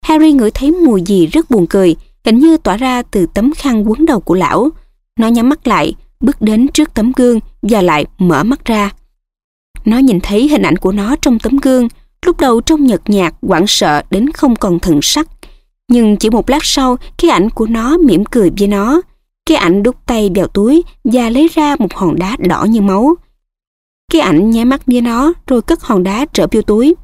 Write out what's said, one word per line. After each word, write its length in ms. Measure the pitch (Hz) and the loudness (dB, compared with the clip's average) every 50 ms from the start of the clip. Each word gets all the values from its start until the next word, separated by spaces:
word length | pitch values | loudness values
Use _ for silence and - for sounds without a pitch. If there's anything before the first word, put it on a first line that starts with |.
| - | 0
Harry 280 | - 320 311 311 320 | 0 2 4 4 4
ngửi 180 | 285 269 220 214 | 4 2 0 0
thấy 200 | 214 - 262 285 | -2 -2 -2 -2
mùi 320 | 330 370 339 285 220 190 | 0 2 2 2 2 0
gì 240 | 175 190 202 190 165 | 0 0 2 2 2
rất 240 | 160 - 311 339 - | 2 0 -2 0 0
buồn 160 | 247 208 170 | 0 0 0
cười, 300 | 165 - 196 190 175 160 - - _ _ _ _ | 0 0 2 2 2 0 -2 -6 _ _ _ _
hình 140 | 233 226 240 | 0 2 4
như 180 | 285 330 320 | 4 4 4
tỏa 200 | 302 _ 214 226 | 2 _ -4 -4
ra 260 | 233 262 262 254 247 | -2 -4 -4 -4 -4
từ 240 | 240 - - 208 175 160 - | -6 -4 -2 -2 -2 -2 -2
tấm 180 | 202 214 269 320 | -2 -2 -2 -2
khăn 360 | - - 285 240 214 202 208 | -2 -4 -2 -2 0 0 -2
quấn 160 | 220 277 311 | 0 2 2
đầu 140 | 320 277 202 | 2 2 0
của 140 | - - 175 | 0 -2 -2
lão. 340 | 185 175 - - 165 233 311 330 - _ _ _ _ _ _ _ - | 0 0 0 0 0 -2 -2 -4 -6 _ _ _ _ _ _ _ -2
Nó 100 | 226 226 | 0 2
nhắm 200 | 233 233 226 254 | 2 2 2 0
mắt 180 | 294 - _ | 0 0 _
lại, 280 | 254 208 165 147 - - - - _ _ _ | -2 0 0 0 -2 -6 -10 -18 _ _ _
bước 220 | - 220 - - | -2 -2 -2 0
đến 260 | 214 214 214 220 247 285 | -2 0 2 2 0 0
trước 260 | - - 302 - - | 0 0 -2 -2 -2
tấm 180 | - 214 247 262 | -2 -2 -2 0
gương 240 | - 247 247 240 220 - - _ _ | 2 2 2 2 0 -4 -8 _ _
và 200 | - 202 233 208 | -2 -2 0 2
lại 240 | 180 180 156 147 147 - _ _ | 2 2 0 0 -2 -6 _ _
mở 260 | 185 175 160 135 160 | 0 0 2 0 0
mắt 200 | 220 277 - - | -2 -4 -4 -2
ra. 260 | - 226 214 202 196 - _ _ _ _ _ _ _ _ _ _ _ _ _ _ _ _ - - | -2 -2 -2 -2 -4 -6 _ _ _ _ _ _ _ _ _ _ _ _ _ _ _ _ -4 -2
Nó 140 | 214 220 247 | 0 2 2
nhìn 220 | 269 262 - 180 | 2 2 2 0
thấy 280 | - - 202 208 262 302 | -2 -2 0 0 2 2
hình 140 | 294 233 | 0 0
ảnh 140 | 196 170 156 | 0 -2 -2
của 160 | 185 - 185 | -2 -2 -2
nó 240 | 196 202 202 214 277 | -2 -2 -2 -4 -4
trong 220 | 311 - 294 240 220 | -2 0 0 0 0
tấm 180 | - 220 262 | 0 -2 -2
gương, 320 | 277 - 269 262 254 240 233 - - _ _ _ _ - | 0 2 2 2 2 0 -2 -6 -12 _ _ _ _ -2
lúc 140 | 370 339 - | -2 -2 0
đầu 200 | 320 262 233 233 | 0 0 0 0
trông 240 | - - 320 302 285 | 0 0 0 2 2
nhợt 260 | 254 208 170 - - | 2 0 0 -2 -2
nhạt, 240 | 208 202 180 160 - - | 0 0 0 -2 -4 -8
hoảng 240 | - 185 185 156 185 | -4 -2 0 0 0
sợ 360 | 208 - - 208 165 147 147 - - | 0 0 0 0 0 0 -2 -4 -4
đến 200 | - 190 233 294 | -4 -2 -2 -4
không 260 | 330 - - 269 233 | -2 -2 0 0 0
còn 220 | - - 202 175 165 | 0 -2 -2 -2 -2
thần 200 | - 185 156 143 | 0 0 0 0
sắc. 260 | - - - 294 320 - - _ - - - _ _ _ _ _ _ - | 0 -2 -2 -2 -4 -6 -10 _ -20 -20 -20 _ _ _ _ _ _ 0
Nhưng 280 | 240 240 233 214 208 | 2 2 4 2 2
chỉ 140 | 202 - 214 | 0 0 0
một 200 | 226 220 185 - | 0 0 0 0
lát 140 | 262 302 311 | -2 -2 -2
sau, 320 | - - 285 269 254 247 254 - - - - | -2 -2 -2 0 -2 -2 -4 -8 -16 -6 -2
cái 120 | - 339 | 0 2
ảnh 200 | 262 185 196 233 | 2 2 0 -2
của 160 | - - 220 | -2 -4 -4
nó 300 | 220 233 226 226 247 311 | -2 -2 -4 -2 -2 0
mỉm 280 | 359 339 247 180 170 208 | 2 2 2 2 2 -2
cười 260 | - - 247 202 165 160 196 | 0 0 0 0 0 0 0
với 100 | 202 202 | -2 0
nó. 320 | 208 196 202 233 285 339 359 _ _ _ _ _ _ _ _ | 0 -2 0 0 0 -2 -2 _ _ _ _ _ _ _ _
Cái 100 | - 320 | -2 0
ảnh 260 | - 196 330 349 202 | 0 2 0 0 2
đút 140 | 202 247 247 - _ | 0 -2 -4 -4 _
tay 240 | - 247 226 214 202 220 | -4 -2 -2 -2 -2 0
vào 120 | 202 170 | -2 -4
túi 380 | - - 202 202 233 294 330 349 - - _ _ | -2 -2 -2 0 2 2 2 0 -2 -14 _ _
và 260 | 240 220 254 240 226 | -2 0 0 0 0
lấy 180 | 233 262 311 330 | 2 2 2 2
ra 280 | - 330 302 294 285 - | 2 0 0 0 0 -2
một 160 | 226 175 - | -4 -6 -4
hòn 240 | - 190 170 - - | -4 -4 -2 -2 -2
đá 180 | 175 190 240 | -4 -6 -6
đỏ 280 | 294 - 180 147 - - | -4 -2 -2 -2 0 0
như 160 | 208 226 226 | 0 0 0
máu. 340 | 196 202 190 196 233 294 349 - _ _ _ _ _ _ _ _ _ _ _ _ _ _ _ _ _ - | 0 0 0 2 2 0 0 -2 _ _ _ _ _ _ _ _ _ _ _ _ _ _ _ _ _ -2
Cái 80 | - 330 | -2 0
ảnh 300 | 285 190 156 151 202 226 | 0 2 2 2 2 2
nháy 140 | 226 226 233 | 0 0 0
mắt 220 | 247 269 277 - | 0 -2 -2 -2
với 140 | - 247 247 | -2 0 0
nó 320 | 240 240 233 233 269 320 349 - _ | 0 -2 -2 0 0 -2 -2 -4 _
rồi 160 | - 262 233 | -2 -2 -2
cất 200 | - - 339 330 | 0 0 -4 -4
hòn 200 | - - 226 185 | -2 -2 -2 0
đá 240 | 180 190 196 226 285 - | 0 -2 -2 -4 -6 -4
trở 140 | - - - 196 | -2 -2 -2 0
vô 100 | - 220 | 0 -2
túi. 320 | 202 - 208 220 247 294 359 - | 0 0 0 2 2 2 0 -2